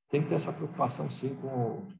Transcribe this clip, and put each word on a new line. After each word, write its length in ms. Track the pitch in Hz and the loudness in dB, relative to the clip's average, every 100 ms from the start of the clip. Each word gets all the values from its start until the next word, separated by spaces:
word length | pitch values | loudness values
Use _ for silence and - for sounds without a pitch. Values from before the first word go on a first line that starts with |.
| _ | _
tem 120 | 147 | 2
que 60 | 160 | 4
ter 80 | 160 | 2
essa 160 | - | 0
preocupação 580 | - 156 - 127 - 143 | -4 -4 0 0 2 -4
sim 240 | - 131 135 | -2 -2 -2
com, 520 | 135 127 117 - 98 | -2 0 0 0 -8